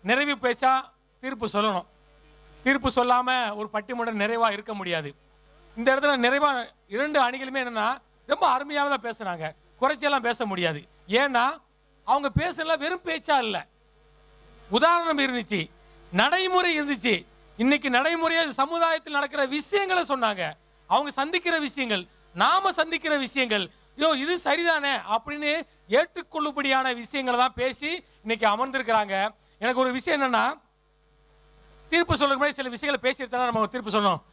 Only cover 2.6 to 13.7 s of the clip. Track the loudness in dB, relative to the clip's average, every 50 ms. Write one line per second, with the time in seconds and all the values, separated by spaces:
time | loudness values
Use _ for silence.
2.6 | 0 0 0 2 0 0 0 2 2 4 2 2 2 0 0 0 0 -2 -4 -6
3.6 | -10 -6 -6 -6 -6 -6 -6 -6 -4 -4 -2 -2 -2 0 0 2 2 0 0 -2
4.6 | -8 -8 -8 -6 -4 -2 -2 -2 -4 -6 -12 _ _ _ _ _ _ _ _ -20
5.6 | -20 -18 -10 -2 2 2 2 4 4 2 2 4 2 2 4 4 2 2 2 0
6.6 | -6 -8 _ _ _ _ -4 -4 -4 0 2 2 2 2 0 -4 -8 -6 -4 -4
7.6 | -4 -4 -2 -2 -2 -2 -2 -4 _ _ _ _ _ -4 -2 2 2 2 2 2
8.6 | -2 -4 -2 -2 0 0 0 -2 -2 -6 -10 -8 -8 -8 -6 -6 -6 -8 -8 _
9.6 | _ _ _ _ 0 0 0 2 2 2 2 2 2 0 0 0 -2 -2 0 0
10.6 | 0 0 0 -2 -8 _ _ _ _ 0 2 4 4 4 4 2 2 2 -2 -6
11.6 | _ _ _ _ _ _ _ _ _ 2 2 2 2 0 0 0 0 0 -4 -4
12.6 | -2 -2 0 0 0 -4 -4 -4 _ -6 -6 -6 0 2 2 2 2 0 -4 -6
13.6 | -8 _